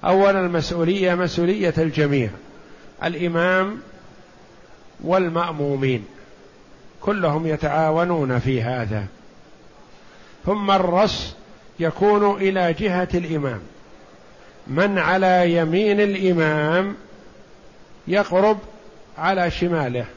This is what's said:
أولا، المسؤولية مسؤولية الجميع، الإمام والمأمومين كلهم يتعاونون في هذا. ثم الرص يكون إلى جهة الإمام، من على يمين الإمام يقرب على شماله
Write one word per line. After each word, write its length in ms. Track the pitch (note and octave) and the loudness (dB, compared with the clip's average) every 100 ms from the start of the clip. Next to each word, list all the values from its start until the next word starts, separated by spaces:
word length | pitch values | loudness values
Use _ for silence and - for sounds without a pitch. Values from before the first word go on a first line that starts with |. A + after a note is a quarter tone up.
أولا، 360 | - F#3+ G3 G3 | 2 4 4 4
المسؤولية 720 | F3+ E3+ D3+ F3 E3 G3 F#3 | 0 -2 -2 -2 0 2 2
مسؤولية 600 | F3 F3+ - E3+ G#3 F3+ D#3+ | 0 -2 0 0 0 0 0
الجميع، 520 | D#3+ D3 D3 C#3+ A2+ - - - - - - - | -2 0 0 2 -2 -6 -20 -20 -20 -20 -20 -8
الإمام 760 | - E3 F3 E3 F3 F#3 F#3+ A3 - - - - - - - - - - - - | -6 -4 -2 0 2 2 -2 -6 -14 -20 -20 -20 -20 -20 -20 -20 -20 -20 -20 -12
والمأمومين 1000 | D#3 F#3 F3+ E3 F3 D#3 C#3+ C#3 C3+ B2 G#2 - - - - - - - - - | -2 0 0 -2 -4 -4 -4 -2 -2 -2 -6 -20 -20 -20 -20 -20 -20 -20 -20 -8
كلهم 460 | - G#3 E3+ D3 E3 | -4 0 0 0 -2
يتعاونون 920 | D3+ D3+ D3+ D#3+ D#3+ F3 E3+ C3+ B2 | -2 -2 0 2 2 0 0 0 0
في 240 | C3+ C3 | 0 -2
هذا. 420 | A2+ B2 A2 G#2+ G2 - - - - - - - - - - - - - - | -2 -4 -4 -6 -6 -14 -20 -20 -20 -20 -20 -20 -20 -20 -20 -20 -20 -8 -4
ثم 240 | G#3 G3 | -2 2
الرص 640 | G3 F3+ F3 G#3+ - - - - - - - | 2 2 2 2 0 -10 -14 -20 -20 -20 -4
يكون 560 | E3 - G3+ G#3 G#3 G3+ | -4 2 2 4 2 2
إلى 360 | G3 F#3+ F3 | 0 0 0
جهة 360 | D#3 G#3 F3+ F3+ | 0 -2 -2 -2
الإمام، 460 | F3 E3 D#3 C#3 A2 D#2+ - - - - - - - - - - | -2 -2 -4 -4 -6 -12 -20 -20 -20 -20 -20 -20 -20 -20 -20 -8
من 320 | C3+ G3+ G3 | -2 0 0
على 580 | D#3 F#3 F#3+ F3+ F3 E3+ | 0 2 4 4 4 2
يمين 440 | D#3+ E3+ G#3+ G3+ | 2 2 2 2
الإمام 960 | G#3 F#3+ F#3+ F3 D#3 D3+ D3+ E3+ G3 G#3 - - - - - - - - - - - | 0 0 0 2 2 0 0 0 -2 -6 -16 -20 -20 -20 -20 -20 -20 -20 -20 -18 -2
يقرب 500 | F#3 G3+ F3 G#3 G#3 - - - - - - | 0 2 2 2 0 -4 -20 -20 -20 -20 -4
على 320 | D#3+ F#3+ F3 | -2 0 0
شماله 540 | - F3 E3+ C3+ B2 A2+ | 0 -2 0 -2 -4 -8